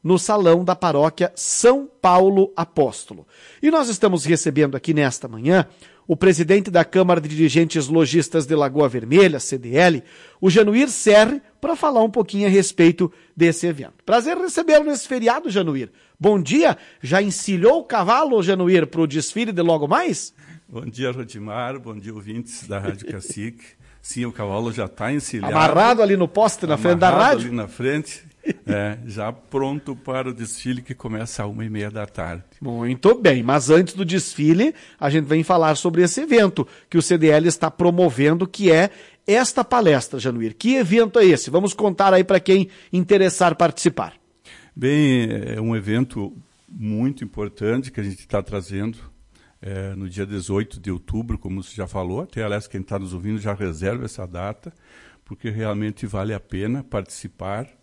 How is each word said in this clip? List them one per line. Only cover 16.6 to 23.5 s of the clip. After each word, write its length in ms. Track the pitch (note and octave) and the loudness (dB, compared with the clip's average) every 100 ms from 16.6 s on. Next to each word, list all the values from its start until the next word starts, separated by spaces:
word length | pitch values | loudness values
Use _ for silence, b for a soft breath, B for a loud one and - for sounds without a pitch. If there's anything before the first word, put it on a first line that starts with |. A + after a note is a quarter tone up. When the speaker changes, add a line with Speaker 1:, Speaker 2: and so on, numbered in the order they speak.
| D4+ - B B | 2 0 B B
Speaker 1:
Já 200 | B2+ F3+ | -2 0
encilhou 580 | G3+ F#3 - F#3 G#3 D#4+ | 0 -4 -4 4 4 4
o 40 | |
cavalo, 580 | - A3+ F3+ B3 D4+ A3+ | 0 -2 0 0 2 0
Januir, 460 | F3 F#3+ F3+ F#3 D3 | 0 0 2 2 2
pro 180 | D#3+ D#3+ | -2 -2
desfile 460 | D3 C#3 G#3+ A3+ | -2 -6 -6 -4
de 100 | F3 | -2
logo 240 | E3+ D#3+ D3 | 0 0 0
mais? 480 | B3 F4+ F3 - _ b b _ | 0 -2 -6 -10 _ b b _
Speaker 2:
Bom 160 | A2+ A#2+ | -14 -12
dia, 260 | A2 C3 | -6 -6
Rodimar. 680 | B2 A#2+ A2 G#2+ A2 B2 C3+ | -6 -12 -14 -10 -8 -8 -10
Bom 200 | A2+ G#2+ | -14 -16
dia, 160 | G2+ | -14
ouvintes 520 | G#2+ G2+ A2 A#2+ - - | -16 -12 -12 -12 -18 -10
da 120 | G2 | -8
Rádio 320 | G2 G2 - | -8 -10 -12
Cacique. 540 | F#2+ - G#2 A2 | -14 -12 -12 -12